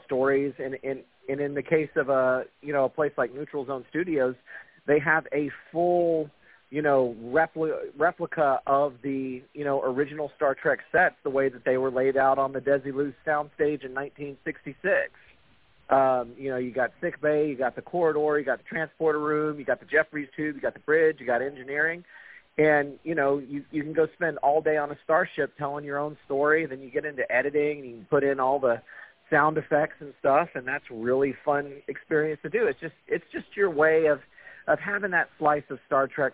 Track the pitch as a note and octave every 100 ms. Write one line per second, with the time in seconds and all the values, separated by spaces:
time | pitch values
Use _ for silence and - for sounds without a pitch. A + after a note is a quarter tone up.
0 | - C3 C3+ C#3 C#3+ B2+ C3 C3 C3+ C3
1 | - _ - C3+ C#3+ C#3+ C3 D#3+ D3+ D#3+
2 | C3+ C3+ B2+ B2+ - _ C#3+ C#3+ C3 -
3 | D3 - B2 B2+ D3+ D3+ B2+ C3+ A#2+ D3+
4 | F#3 D3+ B2+ B2+ - - - _ - D3+
5 | D3+ D#3 - C#3+ D3 - - D#3+ F3 F3
6 | E3+ D#3+ D3+ - _ _ _ C#3+ D3+ C#3
7 | B2 A2 A#2 C#3+ D#3+ D#3+ D#3+ B2+ - C3+
8 | E3 F3 E3 - C#3+ C3 - C#3 C#3+ B2
9 | C#3 C3+ C3 B2+ C3+ D3 C#3+ C#3 C3 B2+
10 | C#3+ D3+ D3 - C#3+ C3+ D#3 B2+ - -
11 | F3+ - C#3+ C3+ C3+ B2 C3+ B2+ C3 B2+
12 | C3+ C3+ C3+ C3+ C3+ C3+ B2 C#3 C#3 C3+
13 | C#3+ B2+ - D3 D3 - D3+ D3 C3 C3
14 | C#3+ - C#3+ C3+ D#3 D3+ - - F#3 E3
15 | C#2+ - - _ _ _ _ _ - C3+
16 | C3 B2+ A#2 B2 C3+ B2+ B2+ A#2+ A#2+ -
17 | F3 - D3+ D3+ D3+ B2+ C3 - - F3+
18 | E3 D3+ D3+ D3+ C3+ A#2+ - E3 D#3 -
19 | D#3+ D3+ D3+ D3+ D3+ D3 C#3 B2 F#2+ D3
20 | D#3 D3+ C#3 - D3+ C#3 B2+ - - D#3
21 | D#3+ D#3 A#2+ A#2+ C3 C#3 B2+ C#3+ D#3+ E3+
22 | - - - - _ - D3+ D3 C#3+ C3+
23 | D#3 E3 C#3 C#3+ B2+ C#3+ C3+ D#3 D3 D#3+
24 | D#3 - E3 D3 C#3 D3+ D#3 D3+ D3 C#3+
25 | - D#3+ F#3 - C#3 - C#3+ D3 D3 C#3+
26 | D3 D3+ - C#3 D3 D#3+ D#3 C3 C3+ C#3+
27 | D3+ C#3 A#2+ A#2+ C#3 D3 D3 D3 C3 A#2
28 | F#2+ C#3+ C#3 C3+ C3 C#3 C3 A#2 - -
29 | - _ _ D3+ D#3 D#3 - D3 D#3 -
30 | D3 - C#3+ C#3 E3+ C#3 B2+ C#3+ - A#2
31 | A#2 C3+ C#3 B2 - C#3+ C#3+ C#3 - C#3
32 | - D#3 D#3 D3+ D3+ - G#3+ C3+ D#3+ -
33 | - E3 - - - - G3 D3 D#3 D#3+
34 | D#3+ C#3 - - - - - D3+ F3+ G3+
35 | G3 F3 - - D3+ D3 - C3+ - C#3
36 | C3+ - C3